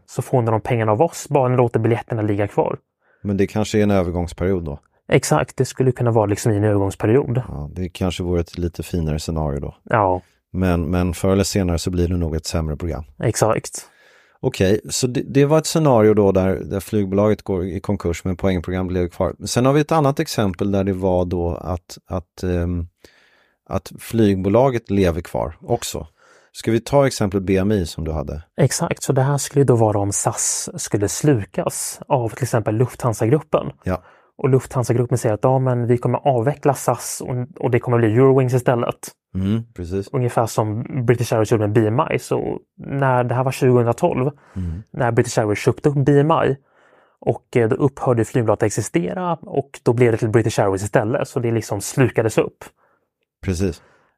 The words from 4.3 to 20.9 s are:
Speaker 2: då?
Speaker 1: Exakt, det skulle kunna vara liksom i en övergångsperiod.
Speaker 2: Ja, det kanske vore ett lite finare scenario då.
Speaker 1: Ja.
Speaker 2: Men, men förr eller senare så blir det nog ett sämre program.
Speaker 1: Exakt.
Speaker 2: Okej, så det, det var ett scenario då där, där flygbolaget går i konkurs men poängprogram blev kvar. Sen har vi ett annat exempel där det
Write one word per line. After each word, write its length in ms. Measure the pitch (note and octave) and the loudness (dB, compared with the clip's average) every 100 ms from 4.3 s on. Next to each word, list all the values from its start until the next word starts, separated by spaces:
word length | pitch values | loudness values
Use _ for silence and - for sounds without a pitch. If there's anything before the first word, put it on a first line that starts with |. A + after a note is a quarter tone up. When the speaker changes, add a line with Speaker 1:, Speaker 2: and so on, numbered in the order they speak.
| - F2+ F#2+ | -4 -2 -2
Speaker 2:
då? 160 | E2 C#2+ _ _ - | -4 -10 _ _ 0
Speaker 1:
Exakt, 460 | D3+ - D3+ C#3 - | 0 2 0 0 -2
det 80 | B2+ | -4
skulle 260 | - C3 | 0 0
kunna 200 | B2 A#2+ | 0 2
vara 140 | A2+ G#2 | 2 2
liksom 260 | G2+ B2 | 0 0
i 60 | G#2 | 2
en 60 | |
övergångsperiod. 800 | G#2 G2+ G2 - G#2+ B2 D3 A#2+ - | 2 2 0 -2 2 2 2 -4 -6
Speaker 2:
Ja, 220 | C2+ D2 E2 | -8 -10 -8
det 140 | F#2 | -8
kanske 340 | - F#2+ E2+ | -4 -4 -2
vore 180 | F2+ F2 | -2 -2
ett 160 | E2+ - | -2 -4
lite 260 | F2 - | -6 -6
finare 360 | - F2 D#2+ D2+ | -6 -4 -2 -4
scenario 400 | - D#2+ D2+ C#2+ | -4 -4 -2 -4
då. 160 | C#2+ - | -8 -12
Speaker 1:
Ja. 380 | - A#2 G2 F#2 - _ _ | -2 0 2 0 -6 _ _
Speaker 2:
Men, 280 | F2 F#2 F2 D#2 | -2 0 2 0
men 220 | F2+ F2+ | 0 0
förr 180 | E2 F#2+ | 0 2
eller 120 | F#2+ | 2
senare 360 | G2 G#2+ F2+ E2+ | 2 0 0 -2
så 120 | - | -2
blir 160 | F#2 E2+ | 0 0
det 100 | F2 | 0
nog 180 | E2 D#2 | -2 -4
ett 100 | - | -4
sämre 320 | E2+ D#2 D2 | -4 -4 -4
program. 260 | F2 C#2+ - - | -6 -8 -10 -6
Speaker 1:
Exakt. 640 | - - A2 - - - - _ _ _ _ _ | -4 0 0 0 -4 -12 -16 _ _ _ _ _
Speaker 2:
Okej, 380 | B2+ - F#2 G#2 - | -4 0 2 2 -2
så 180 | - B2 | -4 -4
det, 140 | B2+ | -4
det 240 | - C3+ C#3+ | -2 2 4
var 120 | D#3 | 4
ett 80 | D#3 | 2
scenario 480 | E3 D#3 A#2+ G#2+ | 2 4 6 6
då 180 | G#2+ G2 | 6 4
där, 240 | F#2+ F#2+ F#2 | 4 2 0
där 240 | - G2 | -4 -8
flygbolaget 600 | - G#2+ G2 G2 G#2 G#2 | -4 -2 0 2 2 0
går 240 | - F#2+ F#2 | -2 -4 -4
i 140 | F2+ | -6
konkurs 440 | - G2+ - E2+ | -4 -2 -2 -4
men 120 | F2+ F2 | -4 -2
poängprogram 500 | G2 F#2 E2+ F2+ F#2 | 0 -2 -2 -4 -2
blev 220 | F#2 F2+ | -2 -2
kvar. 240 | - F2+ - G#2 | -2 -4 -4 -4
Sen 200 | - B2+ | 0 2
har 80 | |
vi 80 | C#3+ | 2
ett 100 | D3 | 2
annat 280 | D#3+ C#3 C#3 | 2 2 0
exempel 520 | D#3+ - G#2 F2 G2+ | -2 -2 -2 -2 -2
där 120 | G2 | 0
det 100 | G2 | 0